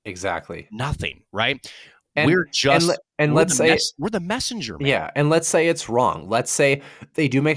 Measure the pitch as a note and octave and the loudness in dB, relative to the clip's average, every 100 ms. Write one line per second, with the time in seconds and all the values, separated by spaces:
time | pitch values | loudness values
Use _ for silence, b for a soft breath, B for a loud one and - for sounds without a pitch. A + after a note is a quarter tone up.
0 | G#2 F2+ F#2+ E2+ - E2 D2+ G#2+ C#3 D3 | -14 -6 -6 -6 -8 -14 -12 -8 -6 -6
1 | G2 - _ G2 A#2+ C#3 B B B B | -8 -10 _ -4 -2 -4 B B B B
2 | _ C#3+ D3+ F3+ E3+ - C#3 E3 E3+ - | _ 0 2 2 0 -2 2 4 2 -2
3 | _ - D3+ D3+ E3 C3+ D#3+ D#3+ - - | _ -2 2 4 2 2 2 2 -2 -4
4 | F3+ G#3+ E3+ B3 - A#3 A#2 E2 C#3 A2 | -4 -4 -4 -6 -6 -6 -8 -4 0 0
5 | D#2 C#3 D3 D#3+ D#3+ F3 E3 E3 - A#2+ | -2 0 2 2 2 2 2 0 -2 2
6 | A2+ D#2 F2 A2+ A#2+ - C#3+ C#3 B B | 2 0 -2 -2 -2 2 2 2 B B
7 | B - C#3+ C3+ D3+ | B -2 0 2 0